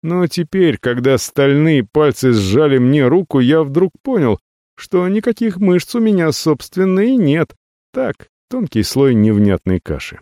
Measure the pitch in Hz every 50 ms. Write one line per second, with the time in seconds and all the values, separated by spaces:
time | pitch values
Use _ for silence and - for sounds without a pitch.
0 | - 160 170 180 180 151 - 175 170 - - 190 180 160 113 - - 127 123 123
1 | 123 135 135 117 - - _ - 139 139 139 147 156 165 156 135 110 - _ 151
2 | 151 143 123 - 131 131 120 107 98 95 101 139 156 147 139 127 123 127 143 147
3 | 135 123 147 185 180 _ - 135 123 123 151 160 156 139 139 170 190 180 _ _
4 | _ 269 262 196 147 117 101 - _ _ _ _ _ _ _ - - - - 180
5 | 180 185 196 220 - 247 220 - 233 220 180 180 208 190 180 175 - - - 240
6 | 226 220 208 180 165 156 139 - - 160 151 - - - - 180 190 190 185 190
7 | 208 240 269 247 185 139 143 170 156 _ - _ _ _ _ _ _ _ - 254
8 | 262 208 - _ - _ _ _ _ _ 247 254 214 - - 110 104 - - 131
9 | 139 135 123 107 107 110 107 104 104 101 95 82 _ 95 92 90 _ - 78 67
10 | - - - -